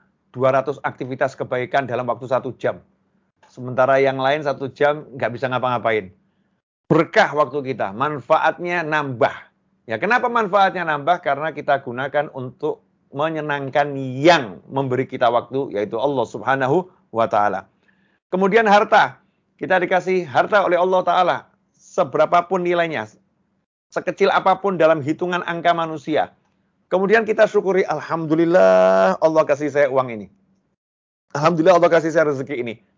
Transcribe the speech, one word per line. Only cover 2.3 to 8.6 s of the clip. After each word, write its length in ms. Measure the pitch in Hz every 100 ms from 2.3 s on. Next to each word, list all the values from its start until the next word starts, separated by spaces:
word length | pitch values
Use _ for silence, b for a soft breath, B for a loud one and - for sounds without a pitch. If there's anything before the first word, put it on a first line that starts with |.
| 127 131 113
jam. 240 | 123 90 _ _ _ _ _ _ _
Sementara 540 | - 127 123 131 135
yang 160 | 135 135
lain 240 | 131 151
satu 240 | 147 131 135
jam 320 | 131 143 151 123
nggak 180 | 131 117 117
bisa 80 | 131
ngapa-ngapain. 640 | 127 127 123 113 110 95 - _ _ _ _ _ _ -
Berkah 400 | 156 143 220 170 143
waktu 360 | 143 143 131
kita, 200 | 120 107
manfaatnya 880 | 101 143 147 - 156 147 160